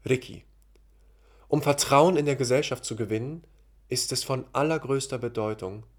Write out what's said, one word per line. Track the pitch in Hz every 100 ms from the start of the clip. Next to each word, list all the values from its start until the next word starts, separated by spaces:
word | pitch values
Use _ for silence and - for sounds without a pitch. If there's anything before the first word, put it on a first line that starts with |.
| -
Riki, | 127 - - - _ _ _ _ _ - _ _ - -
um | 147
Vertrauen | 143 143 - 139 165 175
in | 147
der | 135
Gesellschaft | 123 127 147 127
zu | - 110
gewinnen, | 110 110 127 165 - _ _ _ _
ist | 127 -
es | 135
von | - 131 127
allergrößter | 131 147 160 131 135 135 127
Bedeutung | 120 117 107 107 95 104 113